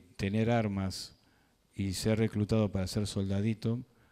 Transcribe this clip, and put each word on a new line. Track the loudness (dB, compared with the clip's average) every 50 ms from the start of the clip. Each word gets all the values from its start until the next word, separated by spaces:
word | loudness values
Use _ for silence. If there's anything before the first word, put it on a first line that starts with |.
| -8 -14 -8
tener | -4 -2 0 2 2 2 2
armas | 2 2 2 0 0 -2 -2 -4 -4 -8 -12 -14 -16 _ _ _ _ _ _ _ _ _ _ _ _
y | -4 -2 -2 -2
ser | 0 0 2 2
reclutado | 2 2 0 0 -2 0 2 4 2 2 2
para | 0 -2 -2
ser | -2 -2 -2 -2
soldadito | -2 -2 -2 -2 0 0 0 0 0 -2 -2 -2 -2 -2 -2 -6 -10 _ _ _ _